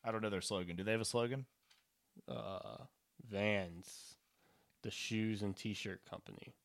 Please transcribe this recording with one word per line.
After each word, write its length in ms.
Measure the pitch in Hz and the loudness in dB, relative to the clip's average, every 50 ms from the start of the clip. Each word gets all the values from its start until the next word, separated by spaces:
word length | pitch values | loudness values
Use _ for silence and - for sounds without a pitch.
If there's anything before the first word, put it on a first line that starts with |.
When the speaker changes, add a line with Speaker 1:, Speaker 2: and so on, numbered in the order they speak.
| - | 0
Speaker 1:
I 60 | 117 | 2
don't 100 | 110 110 | 2 2
know 80 | 110 107 | 2 4
their 100 | 101 92 | 2 2
slogan. 360 | - - 107 95 90 87 85 | 2 2 2 2 2 0 -2
Do 80 | 87 95 | 0 2
they 80 | 107 | 4
have 80 | 110 113 | 4 4
a 40 | 110 | 4
slogan? 420 | - - 120 117 120 131 135 131 _ _ _ _ _ - _ _ _ _ _ _ _ _ - _ - | 4 4 4 4 4 2 -2 -4 _ _ _ _ _ -20 _ _ _ _ _ _ _ _ -18 _ -6
Speaker 2:
Uh, 560 | 127 117 110 98 95 - - - - - 127 - _ _ _ _ _ - - 117 | -6 -4 -4 -4 -4 -6 -6 -8 -10 -10 -12 -16 _ _ _ _ _ -18 -12 -4
Vans, 880 | 101 98 104 107 104 98 92 87 85 87 - - - - - - - _ _ _ _ _ _ - _ _ _ _ _ _ | 0 4 4 6 4 4 2 -2 -6 -10 -10 -12 -12 -14 -14 -16 -18 _ _ _ _ _ _ -20 _ _ _ _ _ _
the 80 | - 113 | -8 -6
shoes 520 | - - - - 113 110 110 110 110 101 | -4 -4 -2 0 2 4 4 4 4 2
and 140 | 104 101 95 | 2 0 0
t-shirt 440 | - - 110 101 - - 101 92 - - - | 0 -2 -2 -2 -2 -4 -6 -6 -8 -8 -10
company. 460 | - 87 - - - - - - - _ | -10 -10 -10 -12 -14 -12 -14 -14 -16 _